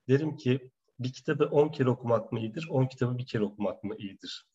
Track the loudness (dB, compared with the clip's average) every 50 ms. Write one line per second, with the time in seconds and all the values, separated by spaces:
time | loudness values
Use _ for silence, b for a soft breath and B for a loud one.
0 | _ 2 4 4 4 0 -4 -2 0 0 0 0 -2 -8 _ _ _ _ _ -6
1 | -6 -6 -6 -4 -4 -2 2 2 2 4 6 4 4 4 2 2 2 2 2 2
2 | 0 0 0 0 0 -2 -4 -4 -4 -4 -6 -8 -8 -2 0 0 0 0 0 -2
3 | -2 -2 -2 -4 -6 -4 -2 -2 -2 -2 -2 -4 -4 -4 -4 -4 -8 -8 -8 -8
4 | -10 -12 -12 -14 -14 -14 -14 -14 -16 _